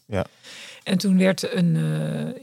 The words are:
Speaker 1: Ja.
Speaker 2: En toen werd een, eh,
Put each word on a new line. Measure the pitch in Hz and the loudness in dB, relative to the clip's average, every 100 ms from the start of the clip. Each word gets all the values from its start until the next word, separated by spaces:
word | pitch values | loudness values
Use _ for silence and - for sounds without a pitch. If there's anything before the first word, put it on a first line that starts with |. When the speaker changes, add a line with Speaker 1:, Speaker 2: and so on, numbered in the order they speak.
| - | -8
Speaker 1:
Ja. | 98 - _ - - - - | -6 -6 _ -20 -20 -18 -14
Speaker 2:
En | - 185 | -2 0
toen | 202 185 | 4 4
werd | 190 190 - | 4 2 -2
een, | 185 170 160 | 0 2 2
eh, | 156 156 151 151 - 262 | 0 -2 -2 -4 -6 -8